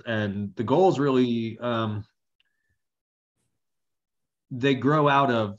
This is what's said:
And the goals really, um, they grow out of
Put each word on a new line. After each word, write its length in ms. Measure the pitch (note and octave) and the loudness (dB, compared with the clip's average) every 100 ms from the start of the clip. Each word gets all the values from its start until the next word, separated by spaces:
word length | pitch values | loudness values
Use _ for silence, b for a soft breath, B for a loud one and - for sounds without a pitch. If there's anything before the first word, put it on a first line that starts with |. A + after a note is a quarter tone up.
| A#2+ | -8
And 500 | A2 G#2 G2+ G2+ - | -4 -4 -4 -8 -6
the 80 | |
goals 360 | A2 C#3+ F#3 C3 | -2 2 4 2
really, 580 | C#3+ C3 B2 A#2 A2+ A2 | 0 2 2 0 -4 -8
um, 460 | A#2+ A#2 A2+ G#2+ G#2 _ _ _ _ _ _ _ _ _ _ _ _ _ _ _ _ _ _ _ _ _ _ _ - | -6 -4 -4 -6 -10 _ _ _ _ _ _ _ _ _ _ _ _ _ _ _ _ _ _ _ _ _ _ _ -16
they 240 | C3 C3+ C3 | -2 0 2
grow 320 | B2 D#3 C#3+ | 2 2 4
out 220 | C#3 C3+ | 4 2
of 260 | A#2 G#2 | 0 -2